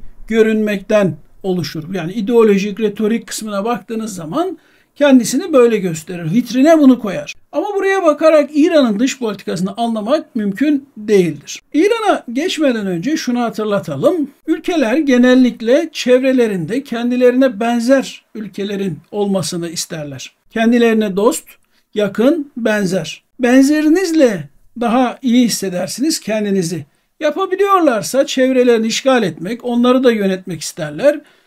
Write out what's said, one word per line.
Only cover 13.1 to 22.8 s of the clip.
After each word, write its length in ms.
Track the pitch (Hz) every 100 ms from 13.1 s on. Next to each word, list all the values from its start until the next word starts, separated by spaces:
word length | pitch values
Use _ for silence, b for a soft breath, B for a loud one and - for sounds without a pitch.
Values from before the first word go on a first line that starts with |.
| 311
şunu 240 | - 240
hatırlatalım. 880 | 233 226 214 202 196 135 240 349 277 _ -
Ülkeler 500 | 330 - 339 220 285
genellikle 960 | 277 247 247 254 247 - 226 277 330
çevrelerinde 880 | - 247 254 269 262 226 190 160 240
kendilerine 800 | - 233 240 247 247 254 269 202
benzer 640 | 233 240 233 269 254 - _
ülkelerin 640 | 214 208 - 202 196 196 147 -
olmasını 580 | 208 202 190 - 175 165
isterler. 640 | 175 - 165 147 131 - _ _
Kendilerine 680 | 220 226 240 233 220 214 185
dost, 280 | 226 320 - _ _ _ _
yakın, 580 | 208 202 202 247 339 285 -
benzer. 680 | 226 214